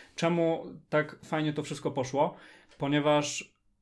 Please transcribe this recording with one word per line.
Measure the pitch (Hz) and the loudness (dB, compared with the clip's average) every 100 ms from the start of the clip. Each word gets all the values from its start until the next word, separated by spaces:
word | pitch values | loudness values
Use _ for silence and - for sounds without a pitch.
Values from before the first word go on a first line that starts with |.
| - - | -16 -2
czemu | 170 175 165 165 - - - | 2 4 2 2 -4 -16 -2
tak | 151 151 - | -2 0 -8
fajnie | - 156 151 | -4 -2 0
to | 147 | -2
wszystko | - 143 143 | -6 -6 -4
poszło? | 131 127 139 170 - - - _ - | -4 -2 2 0 -2 -18 -20 _ -6
Ponieważ | 143 147 147 147 143 - - _ _ _ | 0 2 4 2 0 -6 -10 _ _ _